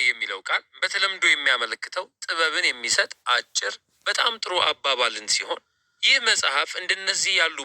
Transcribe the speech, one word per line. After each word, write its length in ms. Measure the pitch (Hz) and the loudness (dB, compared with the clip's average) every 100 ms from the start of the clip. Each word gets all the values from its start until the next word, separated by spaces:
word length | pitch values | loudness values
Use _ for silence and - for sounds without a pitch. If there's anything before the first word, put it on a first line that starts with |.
የሚለው 400 | 123 117 104 95 | 4 0 -4 -6
ቃል 200 | - 196 - - | -4 -4 -4 -6
በተለምዶ 480 | 185 196 196 190 175 | -4 0 -2 2 2
የሚያመለክተው 760 | 156 139 123 113 110 - 185 185 _ | 4 2 2 0 -6 -8 -8 -8 _
ጥበብን 440 | - 170 160 160 | -6 0 0 2
የሚሰጥ 460 | 170 127 120 151 202 - - | 0 0 0 0 0 -4 0
አጭር፣ 480 | 120 - - 202 - _ _ - | 0 0 -4 -4 -6 _ _ -4
በጣም 260 | 202 240 226 | 0 0 -2
ጥሩ 160 | - 180 | -4 0
አባባልን 640 | 160 151 139 127 120 110 107 | 0 0 -2 0 0 -2 -2
ሲሆን፣ 320 | - 98 165 - _ _ _ | -2 -2 -8 -10 _ _ _
ይህ 140 | 226 262 | 2 4
መጽሐፍ 500 | 226 202 - 139 160 - | 4 2 2 0 -2 -4
እንደነዚህ 580 | 185 196 190 196 196 | -4 -2 -2 -2 0
ያሉ 240 | 185 165 151 | 2 2 -2